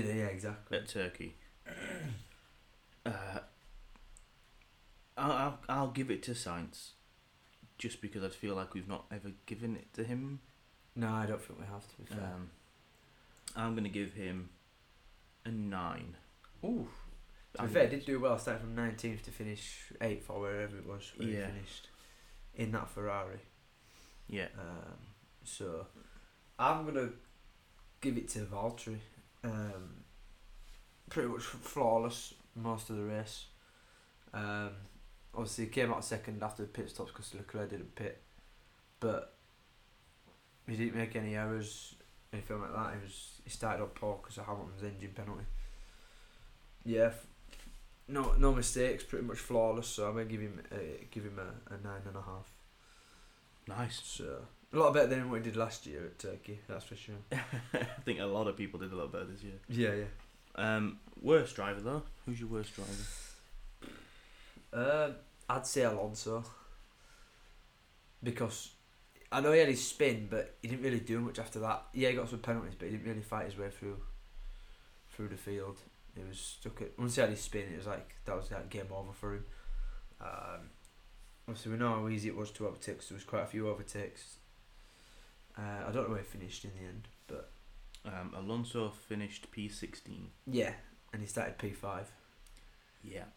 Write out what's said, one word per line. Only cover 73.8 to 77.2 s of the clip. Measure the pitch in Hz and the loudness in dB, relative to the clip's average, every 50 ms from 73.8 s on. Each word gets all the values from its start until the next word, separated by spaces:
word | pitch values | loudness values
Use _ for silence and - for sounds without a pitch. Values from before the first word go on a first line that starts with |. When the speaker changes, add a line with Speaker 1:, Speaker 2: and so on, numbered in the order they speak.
| 104 101 98 101 - - - - - - - - - - - - - - - - - - - - - - | -4 -4 -4 -4 -4 -6 -6 -8 -10 -12 -10 -8 -6 -6 -8 -8 -12 -14 -16 -18 -18 -20 -20 -20 -20 -12
Speaker 1:
through | - - 107 98 | -8 -6 -4 -4
the | 95 | -4
field. | 95 - 101 101 101 95 98 98 - - - - - - - - | -6 -4 -4 -4 -2 -2 -4 -6 -8 -12 -20 -20 -18 -18 -12 -10
He | 92 95 | -8 -8
was | 95 95 - | -6 -6 -6
stuck | - - - - - 113 - - | -6 -6 -8 -6 -8 -8 -6 -6
at, | 107 - - | -6 -6 -2
once | - 123 120 120 | 0 0 2 6
he | 135 | 6